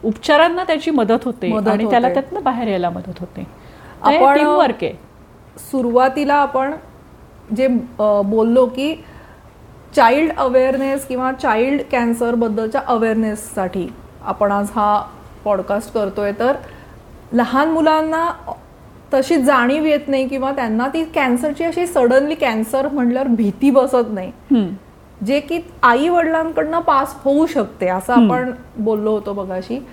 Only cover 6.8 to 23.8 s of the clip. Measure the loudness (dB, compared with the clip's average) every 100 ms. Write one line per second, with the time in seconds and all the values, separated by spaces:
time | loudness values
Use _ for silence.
6.8 | -14 -20 -20 -20 -20 -20 -10 -2 0 0
7.8 | -4 -2 0 2 2 2 4 4 2 0
8.8 | -4 -6 -12 -20 -20 -20 -20 -20 -20 -20
9.8 | -4 2 4 4 0 0 0 2 2 0
10.8 | -2 -4 -4 -4 -4 -2 -2 0 2 0
11.8 | -2 -2 0 0 0 0 0 -2 -2 -4
12.8 | -2 0 0 0 -2 -4 -8 -6 -4 -4
13.8 | -8 -10 -20 -16 -10 -2 0 0 -2 -2
14.8 | 0 0 -2 -16 -20 -10 -2 -2 -2 -4
15.8 | -4 -4 -4 -4 -6 -2 -2 -2 -6 -20
16.8 | -20 -20 -20 -20 -4 -2 0 0 0 2
17.8 | 2 2 0 -2 -4 -6 -12 -16 -18 -20
18.8 | -20 -20 -4 -2 2 2 4 2 2 0
19.8 | 0 0 0 -2 -2 -4 -4 -4 -2 -2
20.8 | -2 -2 -4 0 0 0 -2 -2 -2 -2
21.8 | -2 2 4 4 2 -2 -2 0 -2 -2
22.8 | -2 0 0 0 0 0 0 2 4 4